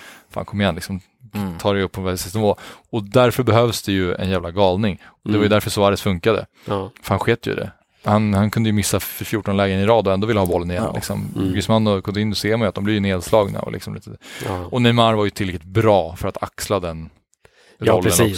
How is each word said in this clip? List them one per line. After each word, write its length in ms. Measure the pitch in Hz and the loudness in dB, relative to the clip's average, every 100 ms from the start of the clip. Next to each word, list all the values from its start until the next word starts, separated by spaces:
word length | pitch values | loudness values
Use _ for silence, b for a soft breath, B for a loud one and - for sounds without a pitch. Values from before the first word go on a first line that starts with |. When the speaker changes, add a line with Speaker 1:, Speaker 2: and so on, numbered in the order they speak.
| B B B | B B B
Speaker 1:
fan, 140 | 104 | -10
kom 160 | 95 101 | -6 -2
igen, 140 | 101 | -2
liksom, 260 | 85 - 92 - _ 120 | -2 -6 -8 -10 _ -12
Speaker 2:
Mm. 240 | 104 98 85 | -6 -6 -4
Speaker 1:
ta 140 | 107 | 0
det 100 | 101 | 0
upp 100 | 95 | -2
på 80 | - | -4
en 40 | |
väldigt 300 | 92 90 92 | -4 -4 -4
nivå. 220 | 110 104 B B B _ | 0 0 B B B _
Och 140 | 117 | -8
därför 380 | 101 127 123 - | 0 4 4 2
behövs 400 | 120 110 120 - | 2 4 4 0
det 100 | - | -2
ju 220 | 98 90 | 0 0
en 160 | - 95 | -2 -2
jävla 200 | 92 85 | -2 -2
galning. 520 | 90 98 92 110 87 | 2 2 4 0 -4
Och 140 | - _ | -10 _
det 60 | 107 | -2
var 20 | 107 | 2
ju 0 | 104 | 4
Speaker 3:
Mm. 40 | |
Speaker 1:
därför 200 | 104 - | 2 0
Suarez 320 | 104 101 98 | 2 2 2
funkade. 440 | 107 90 113 104 - b | 0 0 2 0 -2 b
Speaker 3:
Ja. 260 | - 101 95 - | -6 -4 -6 -10
Speaker 1:
För 60 | - | -2
han 80 | 98 | 0
sket 280 | - 117 107 | 0 -2 -2
ju 60 | |
i 20 | |
det. 160 | 101 104 - _ _ | -6 -6 -12 _ _
Han, 300 | - 104 107 | 0 2 2
han 160 | 98 104 | 2 2
kunde 180 | 120 110 | 2 2
ju 40 | |
missa 240 | 107 95 101 | 2 0 -2
f-, 260 | - - | -4 -10
fjorton 320 | 101 110 101 98 | -6 -4 -2 0
lägen 240 | 98 95 | 2 2
i 60 | 101 | 4
rad 200 | 117 98 | 4 4
och 60 | |
ändå 120 | 95 107 | 0 0
ville 140 | 107 | 2
ha 60 | 92 | 2
bollen 240 | 87 87 | 0 -2
igen, 140 | 87 110 | -4 -4
Speaker 2:
Ja. 60 | |
Speaker 1:
liksom. 340 | 113 - 104 101 - | -6 -6 -6 -6 -4
Speaker 3:
Mm. 160 | 95 | -2
Speaker 1:
Griezmann 340 | 92 95 110 107 | -2 2 2 2
och 180 | 98 | 0
Coutinho 300 | 104 101 107 | -2 -2 -2
ser 160 | 95 104 | -2 -2
man 100 | 113 | 0
ju 80 | 107 | 0
att 60 | |
de 100 | 92 | -2
blir 100 | 101 | 0
ju 60 | 107 | 0
nedslagna 600 | 98 92 - 110 101 104 | 0 -2 2 2 2 -2
och 120 | - | -8
liksom 220 | - - | -8 -10
lite. 160 | 104 - - B B - | -12 -14 -20 B B -8
Speaker 3:
Ja. 180 | 92 87 | -6 -6
Speaker 1:
Och 120 | 127 | 0
Neymar 320 | 120 120 113 | 2 4 4
var 100 | 107 | 4
ju 60 | 104 | 0
tillräckligt 340 | - 98 90 | -2 -6 -6
bra 520 | 90 95 110 101 82 82 | -4 0 4 4 2 -4
för 120 | 98 | -6
att 140 | - | -6
axla 380 | - - - 101 | -8 -8 -4 -2
den 300 | 87 80 80 _ _ _ b b b b | -2 -8 -12 _ _ _ b b b b
Speaker 3:
Ja, 140 | - | 2
Speaker 1:
rollen 100 | 92 | 4
Speaker 3:
precis. 320 | - - 110 | 4 4 2